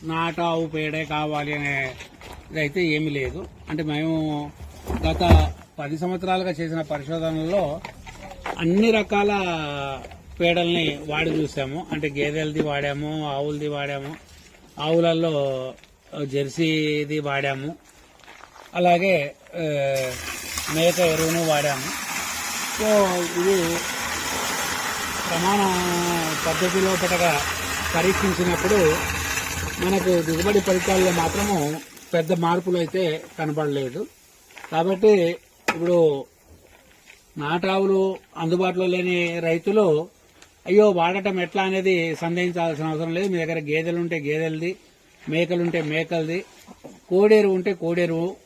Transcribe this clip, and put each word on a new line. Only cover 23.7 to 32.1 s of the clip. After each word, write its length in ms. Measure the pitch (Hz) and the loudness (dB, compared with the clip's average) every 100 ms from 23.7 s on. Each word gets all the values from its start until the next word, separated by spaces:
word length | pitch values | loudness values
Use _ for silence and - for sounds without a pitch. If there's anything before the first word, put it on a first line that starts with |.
| 170 - - - - - - - - - - - - - - - | -2 -4 -6 -6 -6 -6 -4 -4 -4 -4 -4 -4 -6 -6 -6 -4
ప్రమాణ 320 | 170 180 208 196 180 180 175 175 170 160 156 165 | 0 2 2 2 0 0 0 0 0 -2 -2 -2
పద్ధతిలో 480 | 160 180 180 190 185 | 0 0 2 2 2
పటగా 440 | 175 180 170 147 - - - - - 170 | 2 2 2 2 -2 -4 -6 -6 -2 0
పరీక్షించినప్పుడు 840 | 175 190 196 170 180 175 185 208 165 160 - - - - - - - - 175 | 2 2 0 2 0 0 2 4 4 2 -2 -4 -4 -4 -6 -6 -6 -4 0
మనకు 360 | 196 180 175 | 2 2 2
దిగుబడి 380 | 160 165 185 208 | 2 0 2 2
ఫలితాల్లో 520 | 196 185 175 190 185 | 4 0 2 4 4
మాత్రము 680 | 170 160 202 208 196 147 156 - - - | 2 0 0 0 0 0 -4 -10 -20 -2